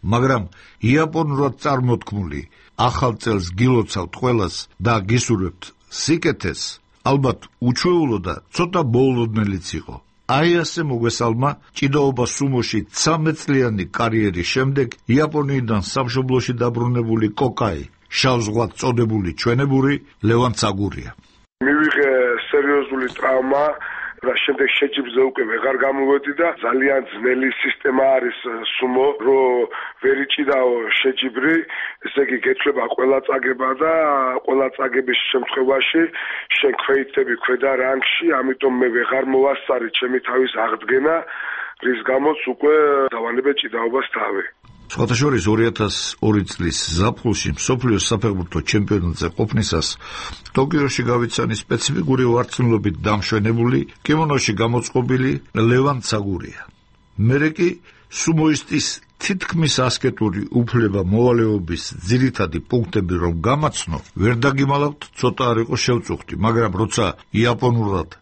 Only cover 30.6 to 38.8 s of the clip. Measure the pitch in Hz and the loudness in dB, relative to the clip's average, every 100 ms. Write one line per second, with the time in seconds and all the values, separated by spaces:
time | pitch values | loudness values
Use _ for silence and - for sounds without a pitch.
30.6 | 127 120 110 - 135 131 131 117 139 165 | 2 0 0 0 0 0 -4 -2 2 0
31.6 | - - - - - - 139 127 127 131 | -2 -8 -10 -10 -6 -2 0 0 0 0
32.6 | 143 131 117 - 131 135 - 135 127 123 | 0 0 -2 0 2 2 2 -2 -2 -2
33.6 | 131 131 156 165 156 143 131 127 - 135 | -2 0 2 2 2 2 0 -2 0 0
34.6 | 135 - 135 127 127 120 - 131 117 - | 0 0 -2 0 0 -2 0 0 0 0
35.6 | 131 135 123 165 165 - - - - - | 2 2 2 2 0 -2 -8 -10 -4 0
36.6 | 139 - - 135 135 - 127 120 - 127 | 0 0 0 0 2 -2 0 0 0 0
37.6 | 135 131 127 135 127 - 170 139 131 131 | 0 0 0 0 0 0 2 0 0 0
38.6 | 139 127 | 0 2